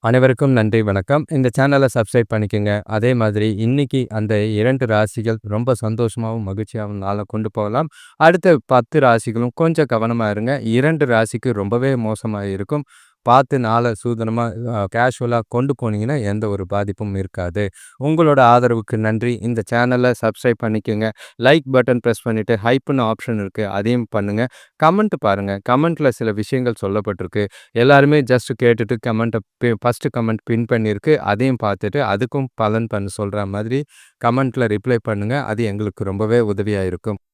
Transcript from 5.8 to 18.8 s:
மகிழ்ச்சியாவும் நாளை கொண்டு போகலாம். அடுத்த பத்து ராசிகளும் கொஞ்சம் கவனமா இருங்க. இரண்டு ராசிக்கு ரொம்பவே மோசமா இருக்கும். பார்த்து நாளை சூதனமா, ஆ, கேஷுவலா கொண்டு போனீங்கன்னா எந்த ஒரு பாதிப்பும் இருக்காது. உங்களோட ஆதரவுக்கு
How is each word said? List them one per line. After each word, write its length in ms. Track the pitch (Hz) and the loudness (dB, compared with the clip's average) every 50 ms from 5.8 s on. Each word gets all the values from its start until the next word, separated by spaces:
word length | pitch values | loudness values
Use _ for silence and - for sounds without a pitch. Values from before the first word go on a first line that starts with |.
| - 110 110 110 120 113 - - 117 113 113 117 107 95 | 0 -4 -2 0 -2 -2 -2 -4 -6 -6 -4 -6 -6 -6
மகிழ்ச்சியாவும் 540 | 98 101 110 - - 113 107 101 104 101 | -6 -6 -8 -8 -8 -10 -8 -8 -8 -8
நாளை 220 | 98 98 101 104 104 - | -4 -4 -4 -4 -6 -6
கொண்டு 220 | - 110 110 107 | -6 -6 -6 -4
போகலாம். 380 | - - 107 104 107 123 156 156 _ - - - _ _ | -4 -4 -4 -2 -2 -2 -4 -4 _ -16 -20 -20 _ _
அடுத்த 360 | 151 160 175 180 - 190 170 139 - | 4 4 4 6 4 4 4 4 2
பத்து 340 | _ 131 127 120 _ - 156 | _ 2 2 2 _ 0 4
ராசிகளும் 540 | 139 127 117 113 - - 107 113 117 123 - | 4 6 4 4 2 -2 -4 -2 -4 -4 -2
கொஞ்சம் 360 | - 165 165 165 160 156 120 | -2 -2 0 2 0 0 0
கவனமா 380 | - 113 110 117 117 117 113 107 | 0 -2 0 0 -2 0 0 -2
இருங்க. 240 | 104 104 107 123 139 147 | -2 -2 -2 -2 -4 -4
இரண்டு 460 | 110 113 113 120 131 151 165 156 147 | -2 0 0 2 2 2 2 0 0
ராசிக்கு 460 | 131 120 110 113 110 - 120 - 131 | 2 2 2 2 0 -2 -6 -4 -2
ரொம்பவே 400 | 117 104 98 98 113 120 127 135 135 | -2 -2 -2 0 0 0 0 0 0
மோசமா 480 | 123 113 110 110 - - 113 107 104 101 | 0 -2 -4 -4 -4 -4 -6 -6 -4 -4
இருக்கும். 420 | 101 95 98 101 - 151 147 143 _ _ - _ _ _ _ _ | -6 -4 -6 -6 -4 -4 -6 -6 _ _ -20 _ _ _ _ _
பார்த்து 300 | - 120 131 139 - - 135 | 6 6 6 6 4 0 0
நாளை 320 | 123 113 110 117 120 120 113 | 0 2 0 2 0 0 -2
சூதனமா, 500 | 101 - 123 120 110 113 110 113 117 117 117 98 107 120 120 | -4 -4 -4 -4 -2 -4 -4 -2 -2 -2 -4 -4 -8 -8 -6
ஆ, 180 | 120 110 101 92 | -4 -4 -4 -2
கேஷுவலா 480 | - 117 120 127 123 - 127 120 120 117 110 _ | -2 0 0 0 0 -2 -4 -2 -2 -2 -4 _
கொண்டு 260 | - 120 127 139 135 | -4 -2 -2 -2 -2
போனீங்கன்னா 420 | - - 113 107 104 107 117 147 147 | -4 -4 -4 -4 -2 -2 -2 -2 -2
எந்த 240 | 113 101 101 107 107 107 | -2 -2 -2 -2 -2 -2
ஒரு 140 | 101 98 95 | -4 -4 -4
பாதிப்பும் 500 | 90 98 101 101 101 98 _ 107 104 98 | -4 -4 -4 -4 -4 -6 _ -6 -6 -4
இருக்காது. 480 | 95 95 98 _ - 90 90 87 104 104 98 - - - - _ _ 127 | -4 -6 -6 _ -6 -8 -6 -4 -4 -4 -4 -6 -10 -20 -20 _ _ -2
உங்களோட 360 | 143 160 160 170 156 147 135 | -2 2 2 4 4 6 6
ஆதரவுக்கு 580 | 127 120 120 123 123 123 120 117 | 6 8 8 6 6 4 2 0